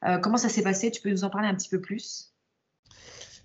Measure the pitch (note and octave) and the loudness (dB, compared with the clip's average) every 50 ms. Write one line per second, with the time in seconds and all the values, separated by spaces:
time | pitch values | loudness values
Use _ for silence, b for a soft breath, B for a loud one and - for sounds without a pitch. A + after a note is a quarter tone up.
0 | - - F3+ F3+ F#3 G#3 A3 A#3+ - A3 - A3 F#3 F#3+ F#3+ - - A#3 A3+ - | 0 2 2 2 4 2 2 4 2 2 2 2 2 2 2 2 0 0 -2 0
1 | - G3+ G3+ F#3 F#3+ F#3+ F#3+ G3 G#3+ G#3 G3 F#3+ - - F#3+ F#3 F#3 - G3 A#3 | 0 0 0 2 0 -2 -2 0 0 0 0 0 -2 -2 -2 -2 -2 -2 -6 -8
2 | - - - - - - _ _ _ _ _ _ _ _ _ _ _ B B B | -6 -10 -12 -14 -14 -18 _ _ _ _ _ _ _ _ _ _ _ B B B
3 | B B B B B B B B | B B B B B B B B